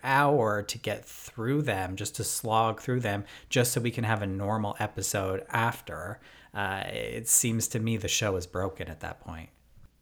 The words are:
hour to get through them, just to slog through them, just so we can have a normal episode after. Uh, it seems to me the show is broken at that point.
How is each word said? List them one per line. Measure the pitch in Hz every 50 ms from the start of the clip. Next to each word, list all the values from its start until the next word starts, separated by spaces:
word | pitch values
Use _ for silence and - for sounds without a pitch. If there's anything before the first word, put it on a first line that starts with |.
| -
hour | 131 135 139 147 143 147 139 113 107 104 104 101
to | - - 113
get | - 104 101 85 -
through | - - - - - - - 110 123 139 147 147
them, | 139 101 95 95 92 95
just | 95 107 - -
to | - 107
slog | - - - - 113 110 113 113 113 107 -
through | - - 123 123
them, | 120 107 101 101 101 - - - - -
just | - 127 120 123 -
so | 127
we | 117 120
can | 113 - 117
have | 107 113 104 104
a |
normal | 98 92 95 101 101 107 110 104 101 - -
episode | - - - 95 95 - - 104 95 95 95 98 - -
after. | - 113 113 117 120 - - - 78 78 82 98 110 - - - - - - - -
Uh, | 104 101 95 98 98 -
it | - 101 113 110 107 117 113 113 -
seems | - - - 120 113 113 107 -
to | - 117
me | 110 113 113
the | 107 - -
show | - - 117 104 95
is | 90 85
broken | - - 90 95 95 - - 87 82
at | 80 -
that | 82 80 82 -
point. | - - 82 80 82 - _ _ _ _ - - - - _ _